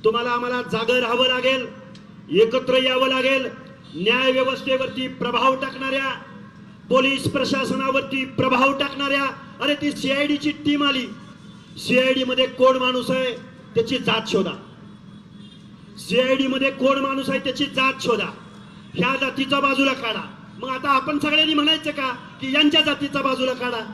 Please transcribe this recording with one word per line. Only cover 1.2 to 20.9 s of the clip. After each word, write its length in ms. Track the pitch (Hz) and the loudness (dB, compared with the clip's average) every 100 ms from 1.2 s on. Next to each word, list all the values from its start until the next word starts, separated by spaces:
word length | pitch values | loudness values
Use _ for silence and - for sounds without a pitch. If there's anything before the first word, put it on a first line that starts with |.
| 254 | 2
लागेल, 380 | 254 247 262 226 - - - - - - 165 | 2 2 0 -2 -10 -18 -20 -20 -20 -2 4
एकत्र 360 | 226 247 247 254 | 4 4 2 2
यावं 300 | 262 254 262 | 4 2 2
लागेल. 380 | 262 254 269 247 - - - - 147 | 2 2 2 -2 -8 -18 -20 -16 -4
न्याय 360 | 190 247 262 | 0 2 4
व्यवस्थेवरती 760 | 262 262 262 233 262 262 208 254 - | 2 2 -2 -2 -2 -2 -4 -8 -4
प्रभाव 360 | 247 240 254 262 | -2 2 2 2
टाकणाऱ्या, 480 | 269 254 269 262 269 262 - - - - - - - | -2 -6 -4 -2 -4 -6 -12 -18 -18 -20 -20 -20 0
पोलीस 340 | 254 262 269 - | 2 2 0 -2
प्रशासनावरती 920 | 277 254 269 262 262 269 269 269 269 262 - | -2 0 -2 -2 -2 0 0 0 -4 -6 0
प्रभाव 400 | 254 254 269 277 | 2 4 4 2
टाकणाऱ्या, 460 | 285 277 277 277 277 - - - | -2 -2 -2 0 -2 -6 -16 -6
अरे 140 | 262 294 | -2 0
ती 100 | 294 | -2
सीआयडी 460 | - 269 277 294 285 | -2 -2 0 2 0
ची 140 | 294 294 - | 0 -2 0
टीम 180 | 294 | 2
आली, 220 | 285 262 226 208 - - - - - - | 2 0 -4 -10 -16 -20 -20 -20 -20 -12
सीआयडी 460 | - 247 262 254 | 0 2 4 2
मध्ये 220 | 254 254 254 | 0 2 0
कोण 280 | - 254 262 | 4 4 6
माणूस 320 | 254 254 247 | 2 0 0
आहे 200 | 254 254 226 - - - - | 0 0 -4 -12 -20 -6 -2
त्याची 220 | 226 262 | 0 0
जात 320 | - 220 220 | 0 0 0
शोधा, 220 | 214 180 - - - - - - - - - - - - - - - | 0 0 -4 -14 -20 -20 -20 -20 -20 -20 -20 -20 -20 -20 -20 -20 -18
सीआयडी 480 | - 226 254 262 269 | -2 0 2 2 2
मध्ये 240 | 262 269 | 0 -2
कोण 280 | - 254 277 | 2 2 2
माणूस 300 | 269 269 262 | 0 -4 -2
आहे 100 | 269 | -4
त्याची 260 | 277 254 285 202 | -4 -4 -4 0
जात 280 | 254 - | 0 0
शोधा, 260 | - 220 180 - - - - - - | 0 0 -2 -10 -18 -20 -20 -20 -14
ह्या 220 | - 247 269 | -2 0 0
जातीचा 380 | 262 254 262 277 | -2 -2 0 2
बाजूला 340 | 269 269 277 | 2 4 2
काढा. 280 | 254 226 202 - - - - | 2 -4 -6 -8 -14 -18 -12
मग 100 | 254 | -8
आता 200 | 262 | -4
आपण 300 | 277 | 2